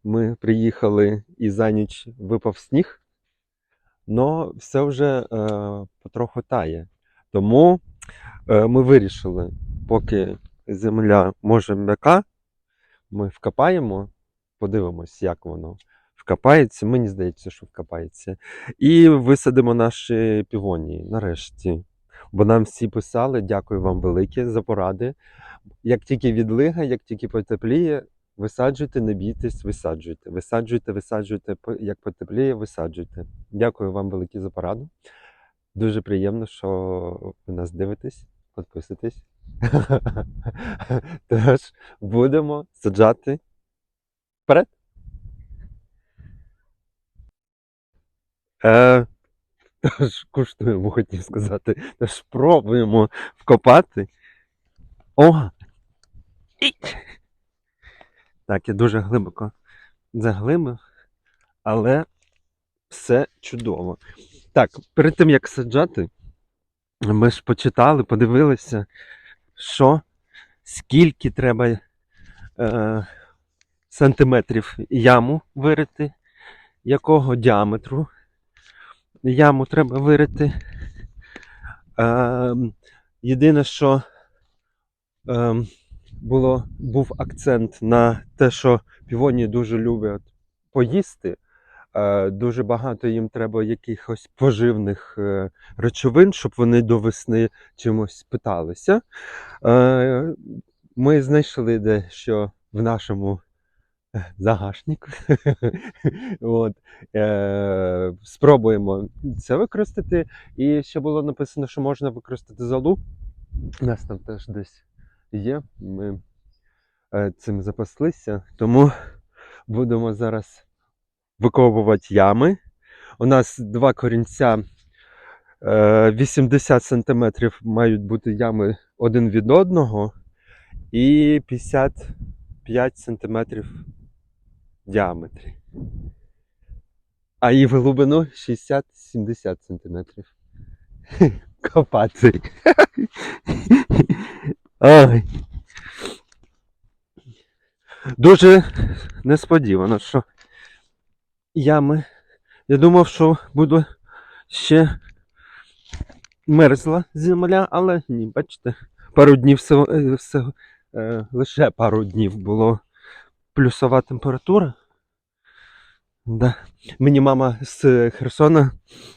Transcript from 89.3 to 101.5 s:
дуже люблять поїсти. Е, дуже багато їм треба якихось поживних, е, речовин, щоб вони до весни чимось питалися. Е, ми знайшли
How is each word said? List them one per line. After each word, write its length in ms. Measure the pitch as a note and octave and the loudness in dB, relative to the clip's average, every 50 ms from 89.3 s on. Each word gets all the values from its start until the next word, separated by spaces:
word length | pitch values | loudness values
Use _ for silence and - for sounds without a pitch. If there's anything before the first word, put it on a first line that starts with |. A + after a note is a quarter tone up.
| B2 B2 A#2 | 0 -2 -2
дуже 320 | G#2+ G#2 A#2+ A#2+ G#2+ A2+ A2+ | -2 -2 -4 -4 -4 -4 -4
люблять 560 | A2+ A#2+ A#2 A2 G#2+ G#2 G2+ G2+ - _ _ _ _ _ _ _ _ _ - | -2 -2 -4 -4 -4 -6 -6 -8 -12 _ _ _ _ _ _ _ _ _ -2
поїсти. 640 | C#3 B2 A2+ C3+ G3 F#3+ - - _ - F2+ F2 - _ _ _ _ _ _ _ _ _ _ - | -2 -2 0 0 -2 -4 -4 -10 _ -10 -10 -10 -10 _ _ _ _ _ _ _ _ _ _ -6
Е, 360 | F#2+ G#2 G2+ G2+ G2+ F#2+ F#2+ | -4 -2 0 0 0 -2 -2
дуже 320 | G2 G2 A#2 A#2+ A#2 A#2+ B2 | -4 -4 -4 -4 -4 -4 -4
багато 460 | G2+ A#2 A#2 A#2+ C3 A#2 A2 - A#2+ | -4 -4 -4 -4 -8 -8 -6 -4 -4
їм 200 | A2+ A2+ A2 G#2+ | -4 -4 -6 -6
треба 360 | - A#2 A2+ A2+ G#2+ A2+ G#2+ | -6 -8 -8 -6 -4 -4 -4
якихось 640 | G#2+ A2+ - _ - A2 - - - A2+ - _ _ _ | -4 -6 -8 _ -12 -12 -12 -10 -12 -12 -12 _ _ _
поживних, 800 | - C3+ C3+ A#2 G2+ A#2 A#2+ A#2 G#2+ G#2 G2 G2+ - - - - - | -2 0 0 2 2 0 0 0 -2 -4 -6 -6 -8 -12 -14 -12 -8
е, 320 | G2+ G2+ G2 G2 F#2+ F#2+ - _ _ - - | -6 -6 -6 -6 -8 -10 -12 _ _ -20 -10
речовин, 560 | - - A#2+ - - - C3 A#2 D#3 F#3 G3+ F#3+ | -6 -6 -6 -4 -4 -4 2 4 4 4 4 2
щоб 200 | - - B2+ - | -2 -8 -8 -4
вони 260 | - A#2+ A#2 A#2+ A#2+ A#2+ | 0 0 2 2 2 2
до 160 | G#2+ A#2 A2+ | 2 0 0
весни 520 | G#2 A2+ G#2+ - - - A2+ A2+ A2+ A2+ - _ _ _ _ | -2 -4 -6 -6 -6 -4 -2 -2 -2 -2 -6 _ _ _ _
чимось 500 | - - A#2 A2 A2 G#2+ G2 - - _ _ | -8 -6 -4 -2 -2 -4 -6 -10 -16 _ _
питалися. 720 | - - - A2+ G2 E2+ E2 E2 F2 - - - G3 A#3 - _ - - - - - - - - - - - | -14 -12 -8 -8 -8 -6 -8 -10 -12 -6 -2 0 0 0 -2 _ -16 -20 -20 -20 -20 -20 -20 -20 -14 -4 0
Е, 720 | - A#2 B2+ B2 B2+ C3 B2+ B2+ C3 C3 B2 D3 E3 D#3+ - - - A2 A#2+ - _ _ _ _ _ _ | 4 4 6 4 4 4 2 0 0 -2 -2 -4 -6 -8 -12 -14 -18 -20 -20 -20 _ _ _ _ _ _
ми 260 | A#2+ B2+ C#3 D#3 D3 C3+ | -2 2 2 2 2 2
знайшли 560 | C3 D3 D3+ D3 - | 2 0 0 0 -2